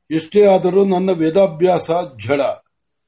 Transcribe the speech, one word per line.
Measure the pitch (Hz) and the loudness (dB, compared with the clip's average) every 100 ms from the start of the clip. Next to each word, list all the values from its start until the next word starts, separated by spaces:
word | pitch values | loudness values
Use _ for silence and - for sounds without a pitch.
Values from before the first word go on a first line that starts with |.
| - | -8
ಎಷ್ಟೇ | 156 156 208 202 | -8 -2 2 4
ಆದರೂ | 190 185 185 | 4 2 0
ನನ್ನ | 196 180 190 | 0 0 -2
ವೇದಾಭ್ಯಾಸ | 175 160 170 190 156 185 175 - 170 175 110 107 | -2 0 0 0 0 0 0 -2 -4 -4 -12 -4
ಝಡ. | 143 123 - _ _ _ _ | -2 -2 -6 _ _ _ _